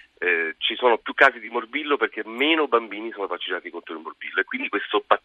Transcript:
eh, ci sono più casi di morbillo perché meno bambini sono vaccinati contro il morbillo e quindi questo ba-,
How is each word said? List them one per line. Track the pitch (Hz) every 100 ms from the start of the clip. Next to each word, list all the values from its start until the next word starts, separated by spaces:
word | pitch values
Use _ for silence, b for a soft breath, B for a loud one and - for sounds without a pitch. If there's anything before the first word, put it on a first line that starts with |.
| B -
eh, | 90 85 82 -
ci | -
sono | 110 123 110
più | -
casi | - 139 120
di | 110
morbillo | 120 117 139 147 139
perché | 110 110
meno | 107 117 147 160 139
bambini | 117 110 104 113
sono | 101 92
vaccinati | 85 - 87 85
contro | 82 -
il | 82
morbillo | 80 - - 92
e |
quindi | - 262 -
questo | 101 - - -
ba-, | 104